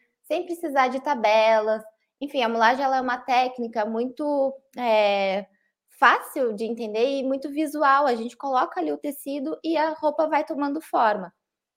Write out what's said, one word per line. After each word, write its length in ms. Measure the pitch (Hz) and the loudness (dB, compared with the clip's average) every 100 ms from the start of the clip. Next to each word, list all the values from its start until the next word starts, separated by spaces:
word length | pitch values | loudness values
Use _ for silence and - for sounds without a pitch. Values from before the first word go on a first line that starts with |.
| _ _ | _ _
sem 220 | - 320 349 | -6 -4 -4
precisar 420 | 339 320 269 262 | -6 -2 0 0
de 120 | 262 | 0
tabelas. 840 | 294 262 214 220 220 220 214 220 - _ _ - | -4 0 4 4 6 4 2 -2 -6 _ _ -14
Enfim, 220 | 285 277 | -6 -2
a 60 | 226 | 0
mulagem, 360 | 226 220 262 | 4 4 4
ela 120 | 269 262 | 0 0
é 20 | |
uma 180 | 254 247 | -2 -4
técnica 680 | 262 247 254 254 233 226 | 0 0 0 -2 -6 -4
muito, 680 | 214 226 254 247 294 285 269 269 _ 233 | -2 -2 -4 -4 -2 0 0 -4 _ -4
é, 680 | 240 220 208 202 196 196 196 _ _ _ _ - | 2 4 4 2 0 -2 -6 _ _ _ _ 4
fácil 540 | 247 480 - 302 240 | 6 6 0 -4 -2
de 100 | 208 | -2
entender 540 | 226 233 220 214 269 277 | -6 -6 -4 0 0 0
e 40 | |
muito 260 | 262 269 294 | -2 -4 -4
visual. 560 | 285 302 302 285 269 285 | -4 -4 0 4 4 2
A 80 | |
gente 220 | 233 240 - | 0 -6 -8
coloca 440 | 277 262 339 370 | -2 -2 -2 -2
ali 120 | 311 | -4
o 60 | 294 | -4
tecido 600 | 294 269 277 285 285 - | -8 -10 -8 -8 -6 -6
e 120 | 320 311 | -4 -2
a 140 | 311 | -2
roupa 380 | 311 302 302 311 | -2 -2 0 0
vai 160 | 302 | 0
tomando 360 | 311 277 285 302 | -2 -4 -4 -4
forma. 520 | - 320 226 208 180 _ _ _ _ | -4 0 2 0 -6 _ _ _ _